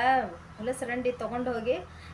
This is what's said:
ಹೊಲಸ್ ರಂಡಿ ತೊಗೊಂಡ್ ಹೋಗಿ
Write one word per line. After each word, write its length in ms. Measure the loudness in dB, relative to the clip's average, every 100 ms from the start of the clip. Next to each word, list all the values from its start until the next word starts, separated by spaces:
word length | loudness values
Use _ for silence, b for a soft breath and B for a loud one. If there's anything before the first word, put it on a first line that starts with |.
| 6 6 4 -6 -14 -6
ಹೊಲಸ್ 240 | -4 -2
ರಂಡಿ 300 | -2 0 0
ತೊಗೊಂಡ್ 360 | 0 -4 -2 0
ಹೋಗಿ 260 | 0 0 0 -2 B B